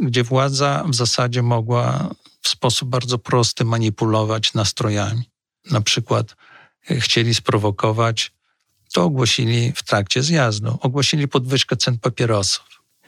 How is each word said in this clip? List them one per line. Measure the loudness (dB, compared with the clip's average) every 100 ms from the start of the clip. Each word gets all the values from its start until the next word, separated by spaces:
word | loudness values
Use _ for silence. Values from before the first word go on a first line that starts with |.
gdzie | 0 0
władza | 2 2 2 0 0 0 -2
w |
zasadzie | 0 0 0 0 0
mogła | 0 0 0 0 2 0 -4 -8 -20 _
w | -4
sposób | 0 0 0 -2
bardzo | -2 -2 -4
prosty | 0 2 2 0
manipulować | 0 0 0 0 0 2 0 0 0
nastrojami. | 0 0 0 -2 0 -2 -2 -6 _ _ _ -2
Na | 0
przykład, | 0 -2 0 0 -2 -10 -20 -20 -20 _ -6
e, | -2
chcieli | 0 2 2
sprowokować, | 0 0 0 0 0 0 0 0 -2 -6 _ _ _ _ _ _
to | 0
ogłosili | 2 2 0 0 0 0 0 -4
w |
trakcie | -2 -2 0 -2
zjazdu, | 0 2 2 0 -4 -2
ogłosili | -2 0 0 0 0
podwyżkę | 0 0 -2 0 -2
cen | -2 -2
papierosów. | -2 -2 0 0 0 -4 -8 -20 _ _